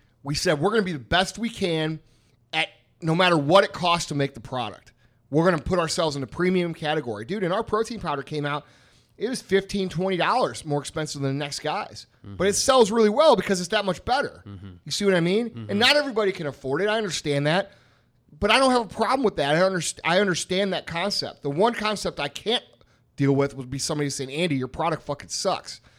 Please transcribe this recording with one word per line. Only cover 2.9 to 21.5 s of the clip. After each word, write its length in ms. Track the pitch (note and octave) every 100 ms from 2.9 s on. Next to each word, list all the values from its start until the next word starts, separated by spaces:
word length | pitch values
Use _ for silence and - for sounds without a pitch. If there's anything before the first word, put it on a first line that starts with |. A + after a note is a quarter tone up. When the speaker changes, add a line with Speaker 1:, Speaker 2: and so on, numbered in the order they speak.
| _
Speaker 1:
No 120 | D#3+ E3
matter 220 | F#3 E3
what 260 | C#3 F#3+
it 100 | G3+
costs 340 | - F3 E3+ -
to 60 | C#3+
make 180 | C#3
the 60 | -
product, 520 | - B2+ A2 - - _ _ _ -
we're 160 | C#3+ F3
gonna 160 | E3
put 180 | - F3+
ourselves 360 | D#3 - D#3+ C#3
in 60 |
the 60 | C3
premium 460 | - F3+ F#3 F3
category. 520 | E3 D3+ D#3 B2 G#2 A2+
Dude, 180 | G#3
and 100 | F3+
our 100 | G3
protein 360 | - G#3+ A3 A3+
powder 220 | E3+ C#3+
came 220 | C3+ D3+ C#3+
out, 200 | D3 - _ _ _ _ -
it 120 | G#3+
was 120 | B3+
fifteen, 480 | - F#3+ G3 G3+ F#3+
twenty 280 | D#3 F#3+ F3+
dollars 480 | E3 A#3 E3 A#2 D#3
more 140 | C#3+
expensive 420 | C3 D#3+ D3+ C#3+
than 160 | C#3 C#3
the 60 |
next 160 | D3 -
guy's. 480 | D3+ F#3 - A2 - _
But 240 | G2+ G2+ F#3+
it 40 |
Speaker 2:
Mm-hmm. 20 | G3
Speaker 1:
sells 340 | - C4 G#3
really 180 | A#3 G#3+
well 260 | A3 D#4 A#3
because 240 | - F#3
it's 100 | F3+
that 140 | G#3+ G3
much 180 | F3 -
better. 380 | C4 A#3+ - G#2
Speaker 2:
Mm-hmm. 200 | G2 G2 F2 D3+
Speaker 1:
You 60 |
see 140 | - G3+
what 80 |
I 60 | F3+
mean? 300 | E3+ G3+ A#3
Speaker 2:
Mm-hmm. 200 | A#2+ G#2+
Speaker 1:
And 80 | G3+
not 160 | B3+ D4
everybody 340 | C#4 A3 G3+
can 160 | F#3 D3+
afford 340 | - C3 C#3+
it. 60 | G#3
I 100 | A3
understand 500 | G#3 D3 D#3 C#3+ D3
that. 240 | F3 G3 - _ _ _ _ _ D3+
But 100 | G#3
I 80 | A#3
don't 140 | C4+
have 100 | B3
a 120 | G#3+
problem 300 | - G#3+ C4+
with 120 | A3 -
that. 200 | C#3+ D#3
I 40 |
underst-, 400 | F#3+ F#3 - -
I 160 | D#3 F3+
understand 540 | G3+ E3+ - F#3 G3+
that 140 | E3 -
concept. 560 | E3+ G3 - B2 -
The 60 | C#3+